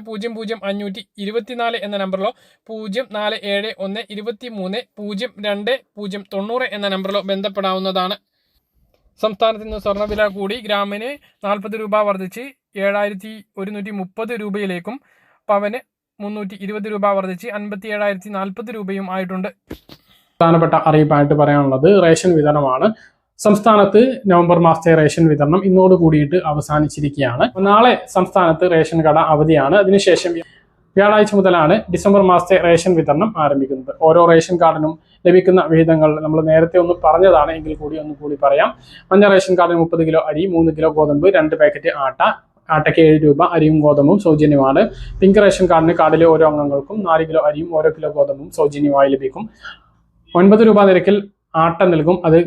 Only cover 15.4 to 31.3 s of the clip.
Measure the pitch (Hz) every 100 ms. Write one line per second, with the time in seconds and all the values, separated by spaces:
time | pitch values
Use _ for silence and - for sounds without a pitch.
15.4 | - 202 208 240 - _ _ - 208 214
16.4 | 202 202 196 214 214 208 202 196 185 180
17.4 | 233 208 208 202 214 208 208 196 208 202
18.4 | 196 190 220 226 190 196 190 185 185 185
19.4 | 190 - _ - _ - _ _ _ -
20.4 | 165 165 160 160 160 156 147 147 147 147
21.4 | 147 143 139 131 160 202 170 160 185 160
22.4 | 147 151 139 131 202 220 _ _ _ -
23.4 | 214 208 233 214 196 208 262 247 196 175
24.4 | 170 175 170 160 170 160 151 170 165 143
25.4 | 143 180 196 185 185 180 165 156 143 180
26.4 | 165 151 147 151 151 - 147 139 127 123
27.4 | 233 190 196 208 240 208 - 190 185 196
28.4 | 175 156 180 165 156 165 156 151 160 151
29.4 | 156 156 139 196 190 196 196 165 175 170
30.4 | - _ _ _ _ 190 208 214 208